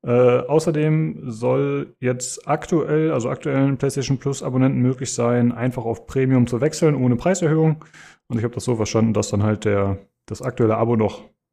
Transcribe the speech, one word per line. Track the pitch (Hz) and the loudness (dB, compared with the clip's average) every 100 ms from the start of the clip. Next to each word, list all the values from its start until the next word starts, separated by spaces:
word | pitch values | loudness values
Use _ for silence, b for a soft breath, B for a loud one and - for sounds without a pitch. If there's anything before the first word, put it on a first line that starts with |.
Äh, | - | 0
außerdem | 120 123 123 - 151 160 151 151 156 160 156 135 | 4 4 4 2 0 2 0 2 2 0 -6 -10
soll | 110 120 131 143 143 143 _ | -4 0 0 0 -2 -6 _
jetzt | 127 123 - - - | -4 -4 -6 -12 -4
aktuell, | 151 - 170 143 151 160 | -4 0 0 2 0 2
also | 143 117 | 0 -2
aktuellen | 131 151 135 139 135 | -4 -2 2 2 2
PlayStation | 139 139 123 135 | -2 -2 -2 -2
Plus | 139 135 | -2 -6
Abonnenten | 139 127 131 131 | -4 2 2 4
möglich | 123 127 131 | 0 0 -6
sein, | - 117 120 120 | -2 0 2 2
einfach | 120 123 123 113 | 0 -4 -4 -6
auf | 110 - | -8 -4
Premium | 135 131 131 120 | -2 2 4 2
zu | 120 | 2
wechseln, | 143 156 160 143 | -2 2 0 2
ohne | 123 120 | 0 0
Preiserhöhung. | 175 190 160 156 160 156 B B B B _ | 0 0 2 2 2 0 B B B B _
Und | 117 | -4
ich | |
hab | 117 | -4
das | - | -4
so | - 117 | -4 -2
verstanden, | 104 113 113 | 0 2 2
dass | 104 101 | 0 0
dann | 101 | 0
halt | 107 107 107 | 0 0 0
der, | 101 98 98 - _ - | 0 0 -4 -10 _ -14
das | 104 | -8
aktuelle | 131 - 113 110 | -8 0 0 2
Abo | 113 117 | 0 2
noch | 104 - - _ _ | 0 -2 -20 _ _